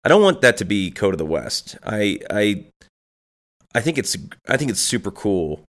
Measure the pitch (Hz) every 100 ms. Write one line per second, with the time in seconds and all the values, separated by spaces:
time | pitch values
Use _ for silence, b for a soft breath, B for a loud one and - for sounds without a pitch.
0 | - 190 196 175 123 113 90 101 92 -
1 | 101 87 78 80 58 - - - - 107
2 | 104 87 - 104 104 98 - _ _ _
3 | _ _ _ _ _ _ _ 120 127 151
4 | 104 - - - - 131 143 98 - 120
5 | 98 - 104 95 78 76 _